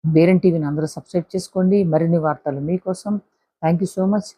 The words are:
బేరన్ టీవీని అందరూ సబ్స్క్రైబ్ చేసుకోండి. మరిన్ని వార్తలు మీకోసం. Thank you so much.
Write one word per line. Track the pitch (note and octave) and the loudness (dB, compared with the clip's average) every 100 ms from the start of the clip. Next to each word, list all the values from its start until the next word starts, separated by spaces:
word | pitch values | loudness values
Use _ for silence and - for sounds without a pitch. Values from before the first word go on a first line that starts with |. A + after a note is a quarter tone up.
| D#3+ | 2
బేరన్ | D#3 E3+ F#3 | 4 4 4
టీవీని | F#3 E3 D3 | 2 0 -2
అందరూ | D3+ D#3 | -4 -6
సబ్స్క్రైబ్ | - - F3 E3 F#3+ | -8 -6 -6 -4 -8
చేసుకోండి. | - F#3+ F#3 G3+ | -6 -2 2 2
మరిన్ని | F3+ D#3 E3 E3+ | 2 0 2 2
వార్తలు | D#3 D3 D3+ C3+ | 0 -4 -6 -6
మీకోసం. | D3 F#3 F#3 F3+ G3+ G#3 _ _ _ _ D#3+ | -4 -4 -4 -8 -6 -6 _ _ _ _ -2
Thank | E3+ | 0
you | F#3 - | -2 -2
so | F#3+ | 0
much. | G#3 - | -2 -4